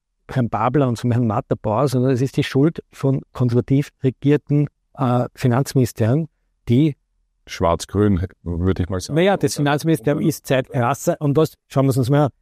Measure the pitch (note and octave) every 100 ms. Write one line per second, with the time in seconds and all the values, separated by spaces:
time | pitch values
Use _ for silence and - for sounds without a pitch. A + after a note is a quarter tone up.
0 | _ _ - C3 A2+ G#2+ A#2+ D3 C3 A2+
1 | B2 A#2+ A#2 A2 - A#2 A2+ G#2+ C#3+ C3
2 | C3 B2 C3+ - - C3+ D#3 - - -
3 | C3+ C3+ - - B2 A#2+ - C#3 - _
4 | B2+ - C#3+ D3 - D3 C#3+ _ _ -
5 | B2+ B2 B2 - B2+ A#2 C#3 C3+ A#2+ -
6 | G#2+ C#3+ D#3+ _ _ _ - A#2+ D#3 -
7 | _ _ _ _ - - F2 E2+ - F#2+
8 | G#2 F2 F2+ _ E2+ E2 F#2 F#2 F2+ F#2
9 | - C#3+ F#3+ F#3 C3 - C#3+ D3 E3 D#3
10 | D3+ D3 E3 - - C3+ - C3+ A#2 C#3
11 | - E3 D3 C#3 D#3+ - _ C#3 C3+ B2+
12 | B2 C#3+ C#3+ -